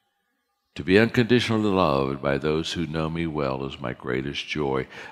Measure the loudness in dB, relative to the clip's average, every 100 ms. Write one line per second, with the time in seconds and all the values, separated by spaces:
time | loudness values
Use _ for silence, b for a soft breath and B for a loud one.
0 | _ _ _ _ _ _ _ -8 4 6
1 | 6 4 4 4 4 2 2 4 4 4
2 | 0 -2 -2 0 0 -2 -2 -4 -4 -2
3 | -4 -4 -4 -2 -4 -4 -8 -8 -8 -8
4 | -4 -4 -4 -8 -8 -4 -2 -2 -6 B
5 | B